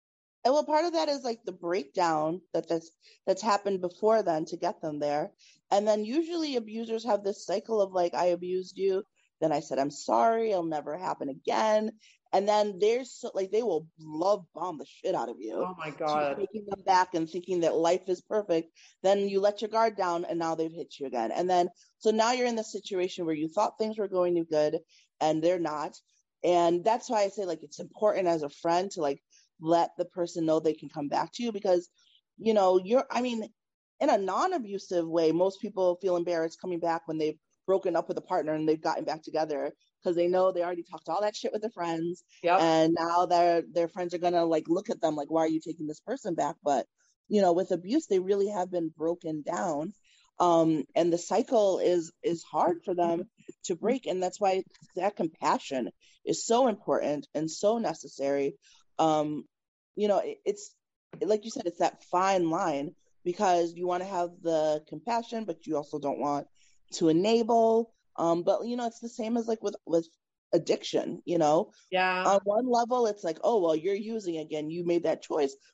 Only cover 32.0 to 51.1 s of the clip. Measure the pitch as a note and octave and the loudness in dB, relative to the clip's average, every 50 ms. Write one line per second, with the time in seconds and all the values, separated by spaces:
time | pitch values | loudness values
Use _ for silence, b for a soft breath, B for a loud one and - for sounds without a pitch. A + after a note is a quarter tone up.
32 | b b b b b _ _ - G3+ A3 A3 G#3 F#3+ F#3 F#3 F#3 F#3 F#3+ A#3 C4+ | b b b b b _ _ -4 0 2 4 4 6 6 4 4 4 4 2 2
33 | C4 - - A#3+ B3 B3 A#3 A3 G#3+ - _ _ _ _ _ _ _ _ _ - | 2 0 -2 -2 -2 -2 -2 -4 -6 -10 _ _ _ _ _ _ _ _ _ -2
34 | C4 D4+ B3+ G3+ G3 F#3 F#3+ A#3 D#4+ F#4+ F#4 D#4+ A3+ G3 G3+ F#3+ - - F#3 F3 | 2 2 2 2 2 0 0 0 0 0 -2 -4 -4 -6 -8 -10 -6 -2 -2 -2
35 | E3 E3 D#3+ E3+ E3 D#3+ D#3+ E3+ F3+ G3 F#3+ - - G3+ - F#3+ F#3 F3+ F3 F3 | 0 0 2 2 4 4 4 4 2 2 0 -4 -8 -6 -2 0 2 2 2 0
36 | - F#3+ F3+ E3+ E3+ F3 E3+ E3 D#3+ E3 - - - F#3 F3 E3 F3 E3+ E3 E3 | 0 0 0 0 0 0 0 0 -2 -2 -6 -8 -8 -6 -6 -2 -2 -2 -2 -2
37 | - - D#3+ D#3 D#3 D3+ D#3 - _ _ _ _ _ - F#3+ F#3+ - F#3 E3+ E3 | -4 -6 -4 -2 -2 -2 -4 -6 _ _ _ _ _ 0 0 0 2 0 0 0
38 | E3+ - E3+ D#3 - - F#3 F3 C#3+ D#3 D#3 D#3 D#3 D#3 D#3 D#3+ D#3+ E3 - - | -2 -2 -6 -8 -4 -2 -2 -2 0 -2 -2 0 2 0 0 0 0 -2 -2 -2
39 | - C#3+ D3+ D#3+ - D#3+ D3+ D#3 D#3+ D#3 D3+ C3+ C3+ D3 - _ _ _ _ _ | -4 -6 -6 -8 -8 -6 -4 -2 -2 -2 -2 -4 -4 -6 -8 _ _ _ _ _
40 | - F3+ E3+ E3+ F3 F3 F#3 F#3 F#3 F#3+ F#3 F3 E3+ F3 F3+ F3 F3 - F3 D#3 | -4 -2 0 2 2 2 4 4 4 2 2 0 -2 -2 -4 -6 -8 -12 -16 -12
41 | - E3 D#3+ G3 G#3 G#3+ - - - A3 - G#3+ G#3+ A3+ - F#3 E3+ E3+ E3 E3 | -8 -4 -2 -2 -2 -2 -4 -4 -6 -6 -4 -4 -6 -8 -6 -6 -4 -4 -2 -2
42 | E3 F3 F3+ - _ _ _ _ - E3+ F3 - E3 E3 D#3+ D#3+ D#3+ E3 E3+ E3+ | -4 -4 -6 -8 _ _ _ _ 2 2 4 4 6 4 6 6 4 4 4 2
43 | E3 E3+ E3+ F3 F3+ E3+ F3 F3 F3 F3 E3+ E3+ E3 - - F3 E3+ E3 - F#3+ | 0 2 2 2 2 4 4 4 4 4 4 2 0 0 -2 -2 -2 -2 -2 -6
44 | F3+ F3 F3 E3+ E3+ F3 F3 E3+ E3+ E3 D#3+ D#3 D#3+ D#3 E3+ F#3+ - - F3 - | -6 -6 -4 -2 0 2 2 2 2 2 2 0 0 0 0 0 0 -2 -2 -2
45 | - D#3+ D#3+ D3+ C#3+ C#3 D#3 E3 E3 D#3+ D#3+ D#3+ - E3+ D#3+ E3 D#3 D3 D#3 - | 0 0 0 -2 -4 -2 0 2 2 2 0 -2 -4 -6 -8 -8 -8 -8 -8 -10
46 | _ G3+ B3 C#4 - G3+ E3 - D3 C#3+ - - - D3 C#3+ A#2+ - - _ _ | _ -8 -8 -6 -6 -4 -2 -2 -2 -2 -4 -4 -2 0 0 0 -2 -4 _ _
47 | _ _ _ _ _ - G#3 G#3 F#3+ F3 E3+ F3 F#3+ F#3+ F#3+ E3+ F3+ F#3+ B3 D#4+ | _ _ _ _ _ 0 2 4 6 6 4 4 2 0 -2 -4 -2 -2 -2 -2
48 | - - G3+ F#3 F3+ F#3+ G3+ G3+ G3 G#3+ G#3 F3+ F#3 F3+ F#3 F3 E3 D#3+ D#3+ - | 0 2 0 0 2 2 2 2 0 0 -2 -4 -4 -2 -2 -4 -4 -4 -6 -4
49 | D#3 E3+ F3+ F3 - D#3+ D#3 D3+ C#3+ - E3+ G3 G#3 F3+ D3+ C#3+ D#3+ G3 - _ | -4 -4 -4 -4 -6 -6 -8 -6 -6 -6 -4 -4 -2 -2 -4 -4 -6 -8 -10 _
50 | b b b b b b _ - F3 F3 E3+ E3 D#3+ D#3+ D#3+ D3+ - - - - | b b b b b b _ 2 4 6 6 6 6 4 2 0 -2 0 0 2
51 | E3+ F3 | 2 4